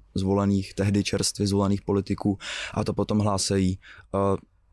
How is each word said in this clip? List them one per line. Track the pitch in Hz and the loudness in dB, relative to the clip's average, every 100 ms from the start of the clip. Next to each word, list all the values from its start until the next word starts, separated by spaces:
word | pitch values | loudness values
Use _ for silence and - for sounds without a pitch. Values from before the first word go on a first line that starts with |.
| - 95 | -6 -4
zvolených, | 95 101 98 98 95 | 0 2 2 0 -2
tehdy | - 101 101 | -2 2 2
čerstvě | 98 101 - - 101 | 0 -2 -4 -2 0
zvolených | 98 98 101 | 2 2 0
politiků | - 98 98 98 107 98 - - - | 0 -2 0 -2 0 -2 -6 -10 -6
a | - | -4
to | 107 | -2
potom | 101 101 107 | -2 0 0
hlásejí. | 104 98 - 98 95 98 - - - 98 | 0 0 0 2 2 0 -8 -20 -6 0
Eh, | 98 95 - _ _ | 0 0 -6 _ _